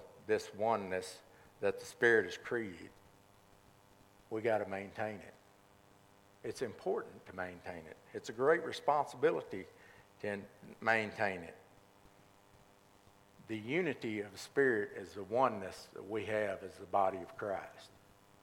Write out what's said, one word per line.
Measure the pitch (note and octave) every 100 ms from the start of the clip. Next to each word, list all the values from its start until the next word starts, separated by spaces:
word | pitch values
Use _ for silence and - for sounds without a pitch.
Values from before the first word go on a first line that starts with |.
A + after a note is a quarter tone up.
| - - -
this | G#2+ - G2
oneness | A2 A2 F#2+ F#2 F#2 - - - - -
that | G2+ -
the | -
Spirit | - A#2+ A2+ F2+
has | -
created. | - A#2+ A2 E2+ - - - - - - - - - - - - - - -
We | A2
gotta | A2+ A2 G2
maintain | G2 G2 E2+ G#2+
it. | G2+ E2+ - - - - - - - - - - -
It's | B2 -
important | A#2+ G2+ F3+ A3 - G#2 -
to | F#2
maintain | F2+ F2 F2+ F2 D#2+
it. | - -
It's | G#2+ -
a |
great | A2+ C3+ E3
responsibility | D#3 A2+ - D3 C3+ C3 D3+ E3 - G2 F#2 - - - - -
to | G#2 G2+ G2+ - - -
maintain | A2+ A2+ G#2+ - G#2 F#2
it. | E2 - - - - - - - - - - - - - - - - - - - -
The | A2
unity | G#2+ D#3 F3 B2+ A#2+ G#2+
of | G#2
the | G2
Spirit | - - C3+ A2 G2+ -
is | F#2+
the | G#2+
oneness | F#2+ A2+ C3 G#2+ F#2 - -
that | - F#2+
we | A2 G2
have | G#2+ G#2 F#2+
as | F#2+ F2
the | G2
body | G2+ F#2+ F#2+
of | F2 -
Christ. | G#2+ F#2+ - - - - - - - -